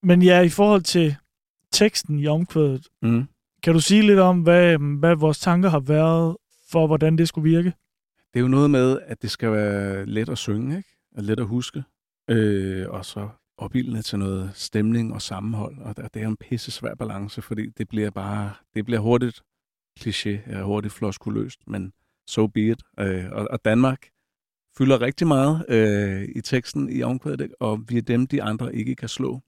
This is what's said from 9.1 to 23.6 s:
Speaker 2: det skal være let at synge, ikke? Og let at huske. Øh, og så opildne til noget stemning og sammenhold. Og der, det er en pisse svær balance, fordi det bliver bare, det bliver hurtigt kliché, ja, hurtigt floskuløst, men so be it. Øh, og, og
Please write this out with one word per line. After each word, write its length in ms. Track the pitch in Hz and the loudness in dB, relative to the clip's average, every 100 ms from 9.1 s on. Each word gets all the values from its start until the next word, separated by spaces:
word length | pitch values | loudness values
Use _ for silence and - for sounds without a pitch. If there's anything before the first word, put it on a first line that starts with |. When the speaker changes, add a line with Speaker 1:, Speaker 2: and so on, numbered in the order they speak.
| 113 | -10
Speaker 2:
det 80 | 113 | -8
skal 220 | - 117 | -4 -2
være 540 | 107 104 101 101 98 98 | 0 0 -2 -4 -6 -6
let 220 | 107 113 | -4 -4
at 100 | 127 | -6
synge, 380 | - 107 127 165 | -4 -4 -4 -6
ikke? 120 | 196 _ _ - | -10 _ _ -10
Og 60 | |
let 160 | 104 110 | -4 -2
at 60 | 113 | -2
huske. 360 | 120 123 - 135 _ _ _ - | -4 -6 -10 -14 _ _ _ -2
Øh, 560 | 117 107 101 95 95 92 | 0 2 0 -2 -6 -8
og 140 | 92 | -10
så 240 | 95 - 104 - _ _ | -12 -12 -14 -16 _ _
opildne 440 | 104 131 127 113 | -8 -6 -4 -6
til 160 | 110 104 | -6 -6
noget 320 | 98 95 92 | -4 -4 -8
stemning 580 | 98 - 110 107 117 113 | -12 -6 -2 0 -2 -4
og 80 | 107 | -8
sammenhold. 560 | - 95 104 113 104 - | -10 -10 -8 -6 -8 -12
Og 180 | - 107 | -16 -14
der, 120 | 123 | -14
det 140 | 110 | -10
er 60 | 110 | -8
en 80 | 110 | -8
pisse 340 | - 120 - | -8 -8 -8
svær 240 | - 120 | -10 -10
balance, 480 | 107 110 101 101 - | -10 -10 -10 -12 -12
fordi 280 | - 110 110 - | -10 -8 -10 -10
det 100 | 107 | -8
bliver 220 | 107 107 | -4 -4
bare, 420 | 98 98 104 104 104 _ | -4 -8 -6 -8 -10 _
det 100 | - | -8
bliver 160 | 107 117 | -4 -2
hurtigt 420 | 107 120 123 - _ _ _ _ _ _ | 2 2 0 -8 _ _ _ _ _ _
kliché, 280 | - 101 107 101 104 | -8 -6 -4 -6 -8
ja, 120 | 101 | -8
hurtigt 320 | 98 104 104 | -4 -4 -4
floskuløst, 680 | - 107 95 - 107 107 - - | -6 -6 -6 -6 -6 -6 -10 -10
men 260 | 104 95 _ _ _ - | -8 -8 _ _ _ -10
so 200 | - 107 | -2 0
be 140 | 107 | 0
it. 220 | 107 113 _ - | -2 -2 _ -6
Øh, 240 | 101 92 92 | -4 -4 -6
og, 160 | - 104 | -8 -6
og 140 | - | -4